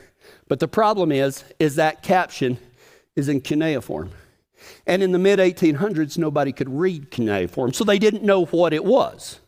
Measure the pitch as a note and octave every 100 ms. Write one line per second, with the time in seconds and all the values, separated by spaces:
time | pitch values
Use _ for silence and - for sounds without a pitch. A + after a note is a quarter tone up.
0 | - _ - - - C3+ D#3+ G#3+ G#3+ G#3
1 | D#3+ C#3 C#3 - - - D#3 D3 D#3 D3+
2 | - F#3 D#3 - C3 B2 - _ _ _
3 | _ C#3+ C#3 C#3 - D3+ D#3+ C3+ - -
4 | F#2 - _ _ _ _ - - - F#3+
5 | F#3 F3+ G3 G3 F#3 F3+ E3 C#3+ G#3 D#3
6 | D3 E3+ D#3 D3 C#3 - C3 C#3 F#3+ D#3+
7 | C#3 - G#2+ G2+ F2 C#3 B2+ - G#3 G3+
8 | G#3+ G#3 G#3 G3 E3+ E3+ E3+ D3+ F#3 B3+
9 | - - - -